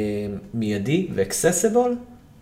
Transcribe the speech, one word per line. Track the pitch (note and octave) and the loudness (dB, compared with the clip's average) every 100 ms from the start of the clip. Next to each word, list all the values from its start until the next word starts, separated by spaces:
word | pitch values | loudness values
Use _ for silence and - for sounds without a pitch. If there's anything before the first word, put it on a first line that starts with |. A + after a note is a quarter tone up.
| G#2 G#2 G#2 G2 - | -2 -2 -4 -8 -6
מיידי | A#2 G#2+ G2+ G#2+ E3+ F#3 | -4 0 0 0 0 0
ו-accessible, | - F#2+ - E3 - A3 A#3 B3 A#3+ - - - - | -2 -2 2 2 2 2 4 2 0 -8 -20 -20 -8